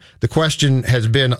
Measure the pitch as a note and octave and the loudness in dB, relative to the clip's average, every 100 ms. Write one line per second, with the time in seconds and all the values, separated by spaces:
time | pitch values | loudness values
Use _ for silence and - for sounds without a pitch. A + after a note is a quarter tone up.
0 | - - A#2+ D#3 D#3+ - C#3+ C3 A#2 B2 | -10 -6 -4 0 -2 0 0 0 0 0
1 | A2 C3+ C3 | 2 0 0